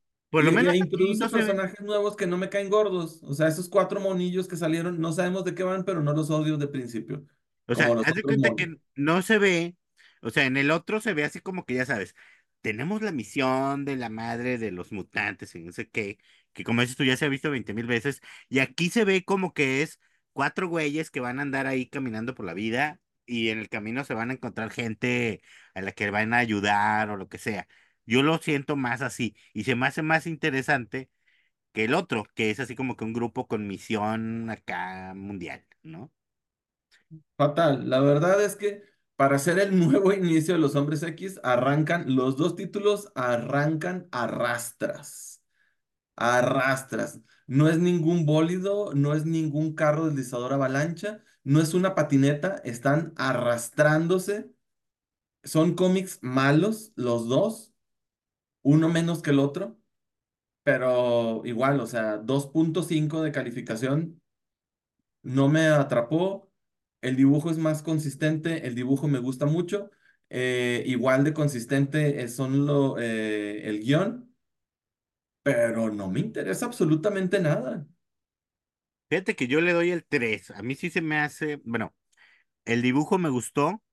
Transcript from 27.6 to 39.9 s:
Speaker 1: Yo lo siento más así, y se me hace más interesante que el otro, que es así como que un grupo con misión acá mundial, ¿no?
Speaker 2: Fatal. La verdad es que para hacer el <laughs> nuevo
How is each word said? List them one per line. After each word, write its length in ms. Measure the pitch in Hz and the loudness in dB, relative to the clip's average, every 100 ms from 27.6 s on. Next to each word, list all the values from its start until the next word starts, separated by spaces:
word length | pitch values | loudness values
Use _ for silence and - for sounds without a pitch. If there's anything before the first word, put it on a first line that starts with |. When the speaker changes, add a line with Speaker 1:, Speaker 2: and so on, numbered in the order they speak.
| - _ _ _ | -10 _ _ _
Speaker 1:
Yo 180 | - 120 | 0 2
lo 160 | 143 160 | 4 0
siento 380 | - 143 139 143 | 0 -2 -2 -2
más 240 | 127 127 | -2 -4
así, 340 | 135 - 113 - _ | -6 -4 -6 -6 _
y 100 | 113 | -6
se 120 | 107 120 | -2 0
me 100 | 135 | 0
hace 160 | 160 | 0
más 240 | 156 160 170 | 0 0 0
interesante 840 | 156 156 135 131 139 120 131 131 _ _ _ _ _ _ | -4 -2 -2 0 -2 -2 -10 -12 _ _ _ _ _ _
que 120 | 107 110 | -2 0
el 80 | |
otro, 320 | 147 - 117 104 | 0 0 -4 -4
que 160 | - 110 | -2 -2
es 100 | 107 | -2
así 160 | 123 123 | -6 -6
como 200 | 131 113 | -6 -6
que 80 | |
un 100 | 113 | -6
grupo 340 | 117 117 131 123 | -4 -4 -4 -6
con 180 | 113 101 | -6 -6
misión 840 | 95 - 107 107 110 113 113 113 | -10 -4 -2 -2 -4 -6 -8 -8
acá 640 | 107 - 90 90 92 92 95 | -10 -8 -8 -8 -10 -14 -12
mundial, 500 | 98 98 82 69 _ _ | -10 -10 -12 -14 _ _
¿no? 300 | 160 92 135 _ _ _ _ _ _ _ _ _ _ 160 _ - | -20 -18 -20 _ _ _ _ _ _ _ _ _ _ -20 _ -2
Speaker 2:
Fatal. 520 | 143 147 165 131 123 | 0 2 2 0 0
La 100 | 127 | 2
verdad 420 | 139 143 170 196 | 4 4 4 4
es 140 | 208 - | 2 -2
que 260 | 202 202 - _ _ - | -6 -6 -12 _ _ 0
para 200 | 139 139 | 2 2
hacer 220 | 170 175 | 2 2
el 200 | 196 190 | 4 4
<laughs> 80 | |
nuevo 240 | 165 | 6